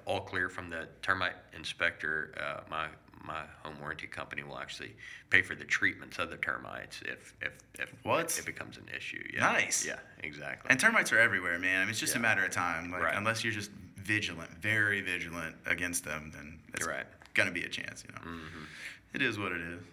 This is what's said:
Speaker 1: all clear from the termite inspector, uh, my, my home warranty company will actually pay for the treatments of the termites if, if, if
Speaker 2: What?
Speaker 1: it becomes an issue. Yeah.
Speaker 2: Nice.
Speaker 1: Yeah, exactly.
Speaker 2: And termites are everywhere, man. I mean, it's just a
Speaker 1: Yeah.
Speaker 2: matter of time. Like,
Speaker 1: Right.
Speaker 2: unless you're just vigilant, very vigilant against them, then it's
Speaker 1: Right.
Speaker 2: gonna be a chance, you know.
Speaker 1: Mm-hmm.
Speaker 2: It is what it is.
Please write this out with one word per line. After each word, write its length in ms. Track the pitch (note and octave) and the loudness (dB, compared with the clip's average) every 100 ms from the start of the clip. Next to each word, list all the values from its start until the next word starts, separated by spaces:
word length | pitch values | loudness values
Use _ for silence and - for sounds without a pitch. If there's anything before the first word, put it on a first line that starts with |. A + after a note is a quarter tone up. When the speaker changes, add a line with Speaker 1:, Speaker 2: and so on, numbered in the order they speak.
Speaker 1:
all 160 | - F#2+ | -2 -2
clear 280 | - F#2+ F#2 | 0 0 0
from 180 | - F2+ | -2 -8
the 160 | E2 D#2+ - | -8 -8 -8
termite 340 | - F#2+ F2+ - - E2+ | 0 2 2 -2 -14 -10
inspector, 760 | D2+ - F2 - D#2 D#2 - - | -8 0 0 0 -2 -2 -2 -6
uh, 220 | D2 D2 - | -6 -6 -6
my, 160 | D#2 D#2 - - - | -4 -4 -6 -20 -16
my 180 | - D#2 D2+ - | -8 -8 -8 -10
home 140 | D2+ C#2+ | -10 -8
warranty 260 | D2 E2 - | -6 -6 -8
company 360 | - C#2+ - | -8 -6 -6
will 160 | C#2+ C2 | -6 -8
actually 360 | C#2+ - C2+ - - - - | -8 -8 -10 -12 -14 -14 6
pay 120 | F#2+ | 6
for 120 | F#2 | 6
the 100 | D2 | -2
treatments 540 | D2 - G2 - C2+ - | 0 4 4 2 -8 -2
of 120 | D#2+ | -2
the 60 | C#2+ | -2
termites 640 | - B1 A1+ A1+ G1+ - - | -2 -2 -4 -8 -10 -8 -8
if, 280 | - - - | -8 -10 -6
if, 120 | - - - - | -6 -6 -16 -8
if 140 | - - | -8 -6
Speaker 2:
What? 340 | G#2 C#3 E3 - | 0 2 2 -2
Speaker 1:
it 80 | - | -4
becomes 300 | - - - | -8 -10 -12
an 100 | - - | -10 -8
issue. 260 | - G1+ G1+ | -6 -8 -6
Yeah. 80 | B1+ | 2
Speaker 2:
Nice. 460 | E3+ A#3 G2 - - | 4 4 4 2 2
Speaker 1:
Yeah, 120 | - - - | -4 -8 -10
exactly. 480 | D#2 D2 C#2+ C2 - | -10 -6 -6 -4 4
Speaker 2:
And 80 | C3 | 8
termites 320 | A3 A3+ F3 | 8 6 6
are 60 | A2 | 8
everywhere, 400 | A#2 F#2+ F2+ E2+ | 8 6 2 2
man. 200 | F#2 F#2+ | 4 4
I 20 | |
mean, 60 | G2 | 4
it's 100 | G#2+ | 2
just 140 | D#3 | 2
a 40 | B2+ | 4
Speaker 1:
Yeah. 40 | |
Speaker 2:
matter 220 | A#2 G2 | 4 4
of 60 | F#2 | 4
time. 400 | G#2 F2+ E2 E2+ | 2 0 0 -2
Like, 120 | F2+ | 0
Speaker 1:
Right. 140 | E2 F#2 | 2 2
Speaker 2:
unless 280 | G#2+ A2+ | 2 2
you're 80 | A#2 | 0
just 180 | G#2+ G2+ - - - | -2 -4 -10 -14 -10
vigilant, 540 | G2 G#2+ F#2 E2 E2 E2 | 0 2 2 -4 -10 -4
very 420 | G#2+ A2 G#2 G2+ | 0 4 4 2
vigilant 520 | F#2 F2+ E2 E2+ D#2+ D#2 - | 0 -2 -4 -6 -6 -6 -2
against 380 | F2 F2 E2+ | -2 0 -2
them, 260 | - D2+ D2+ | -4 -6 -6
then 240 | D2 D2 D#2 - | -12 -14 -16 -10
it's 120 | - E2 | -4 -2
Speaker 1:
Right. 200 | C2+ - - - | -2 -6 -12 -2
Speaker 2:
gonna 160 | G#2+ G2 | 2 2
be 140 | E2+ | 0
a 40 | D#2+ | -4
chance, 340 | - - - - | -6 -8 -10 -12
you 60 | |
know. 60 | - | -12
Speaker 1:
Mm-hmm. 440 | E2 E2+ E2+ E2 D2+ - - - - | -10 -8 -8 -10 -12 -10 -12 -12 -6
Speaker 2:
It 100 | - | 0
is 160 | C3 A2 | 2 2
what 140 | F#2+ | -2
it 80 | F2 | -2
is. 220 | E2+ F2 G2+ | -4 -8 -12